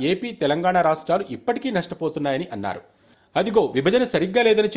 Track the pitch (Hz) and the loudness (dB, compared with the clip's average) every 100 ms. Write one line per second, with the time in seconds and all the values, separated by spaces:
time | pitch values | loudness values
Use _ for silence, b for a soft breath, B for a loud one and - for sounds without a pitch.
0 | 135 185 240 220 143 151 180 180 160 156 | -2 -2 -4 -2 0 2 2 4 2 2
1 | - 180 196 117 - 240 262 196 165 - | 0 -2 -2 -6 -4 -4 -2 -4 -4 -4
2 | 160 160 143 135 180 107 101 90 - b | -4 -2 -2 -2 -4 -6 -6 -6 -12 b
3 | b b b 147 190 220 151 - 147 240 | b b b -2 2 2 2 2 2 2
4 | 247 160 185 220 233 214 214 | 2 0 0 2 4 4 2